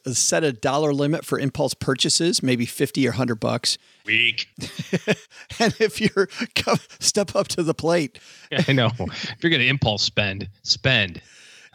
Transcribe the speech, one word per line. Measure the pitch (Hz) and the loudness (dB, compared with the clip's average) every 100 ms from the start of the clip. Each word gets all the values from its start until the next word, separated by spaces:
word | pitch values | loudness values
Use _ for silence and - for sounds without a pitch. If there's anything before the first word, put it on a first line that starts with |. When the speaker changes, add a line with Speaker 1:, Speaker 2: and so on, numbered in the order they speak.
| 135 | -4
Speaker 1:
Set | 120 - 170 | -2 2 2
a | 156 | 0
dollar | 117 139 139 151 | 0 0 2 2
limit | 143 143 160 | 2 2 0
for | - - | -2 -2
impulse | 135 - 139 | -2 0 -2
purchases, | - - 135 170 - 170 - | -2 -2 0 2 2 2 0
maybe | 131 123 120 | 2 0 0
fifty | - 139 - 127 | -2 -2 2 0
or | |
hundred | 120 120 110 | 0 -2 -2
bucks. | 120 117 - - _ _ - | -2 -2 -2 -4 _ _ -2
Speaker 2:
Weak. | 110 120 117 - | 0 2 -2 -8
Speaker 1:
<laughs> | - - - - 180 - - - - - - | -12 -14 -10 -4 -4 0 -2 -2 -20 -14 0
And | 220 - | 0 2
if | 220 - | 0 2
you're | 220 - 185 - 240 - | 0 2 -2 -2 -6 -4
co-, | - 208 - - | 0 -2 -2 -4
step | - - 196 - | 0 0 0 0
up | 196 | -2
to | - | -2
the | 160 | -2
plate. | - 156 175 139 - - - - | -2 0 0 0 -8 -20 -20 -8
Speaker 2:
Yeah, | 151 165 | -2 2
I | |
know. | 135 113 120 | 4 2 0
If | 90 - - - | -6 -6 -12 -4
you're | 170 | 0
gonna | 156 | 2
impulse | 123 139 117 104 | 2 2 2 0
spend, | 110 - 104 98 98 - | -2 0 -2 -4 -10 -12
spend. | - - 135 123 95 82 - - - - - | -4 0 2 2 2 -4 -18 -20 -20 -20 -12